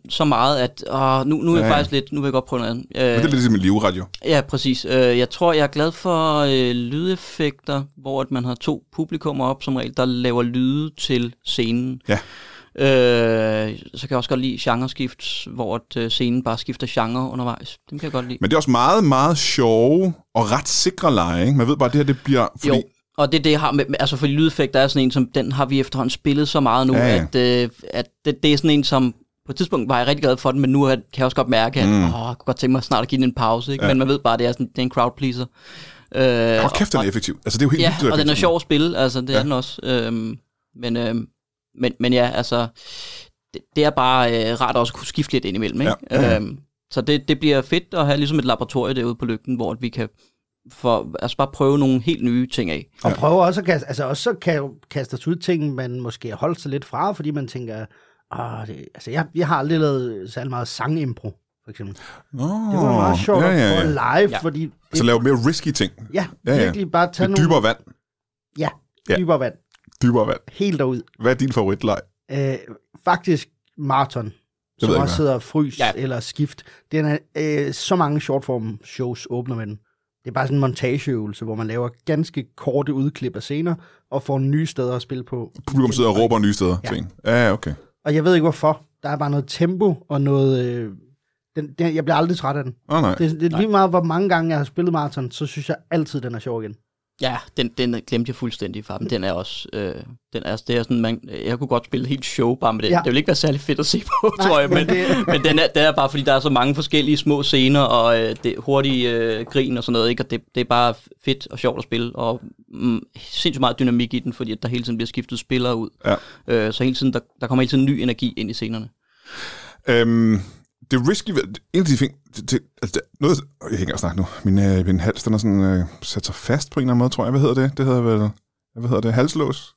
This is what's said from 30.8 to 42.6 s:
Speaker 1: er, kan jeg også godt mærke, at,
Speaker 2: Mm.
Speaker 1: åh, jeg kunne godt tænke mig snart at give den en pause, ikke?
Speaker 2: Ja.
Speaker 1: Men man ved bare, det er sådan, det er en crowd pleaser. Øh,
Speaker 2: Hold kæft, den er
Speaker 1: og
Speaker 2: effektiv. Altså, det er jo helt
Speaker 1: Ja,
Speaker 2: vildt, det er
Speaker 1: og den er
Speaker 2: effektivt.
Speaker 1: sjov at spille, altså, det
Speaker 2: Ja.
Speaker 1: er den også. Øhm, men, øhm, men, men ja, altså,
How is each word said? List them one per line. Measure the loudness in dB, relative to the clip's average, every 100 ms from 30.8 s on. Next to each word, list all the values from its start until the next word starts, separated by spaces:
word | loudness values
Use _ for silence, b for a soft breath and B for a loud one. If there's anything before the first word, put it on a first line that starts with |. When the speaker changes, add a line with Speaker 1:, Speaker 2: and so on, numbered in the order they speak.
Speaker 1:
er, | 4
kan | 2 -2 -2
jeg |
også | 0 0
godt | 2
mærke, | 2 2 2
at, | 4
Speaker 2:
Mm. |
Speaker 1:
åh, | 4
jeg | 2
kunne | 0 -6 -6
godt | -6 -2
tænke | 0
mig | 0
snart | 0 -2
at | 0
give | 0
den |
en | 0
pause, | 2 0 0 -2
ikke? | -2
Speaker 2:
Ja. | 0
Speaker 1:
Men | 2
man | 2
ved | 2
bare, | 2 2
det | 0
er |
sådan, | -2 -4
det | -2
er |
en | -2
crowd | 0 -2 0
pleaser. | -4 -4 -8 B B B B B B
Øh, | 0
Speaker 2:
Hold | 2 4 2 2 2
kæft, | 0 0
den | 2
er |
Speaker 1:
og | 0
Speaker 2:
effektiv. | -2 -4 -6
Altså, | -4 0
det |
er | 2
jo |
helt | 4
Speaker 1:
Ja, | 2
Speaker 2:
vildt, | 2
det | 2
er |
Speaker 1:
og | 2
den | 2
er |
Speaker 2:
effektivt. | 2
Speaker 1:
sjov | 2 2
at |
spille, | 2 2 2 2
altså, | 0 0
det | 0
Speaker 2:
Ja. | 0
Speaker 1:
er |
den | 2
også. | -2 -4 -8
Øhm, | -2 -2 0 -4 -4 -10 _ _ _ -10
men, | -4 -2
øhm, | -2 -4 -8 _ _ _ _ -4
men, | -4 0
men | 2
ja, | 2 2
altså, | 0 -2 -2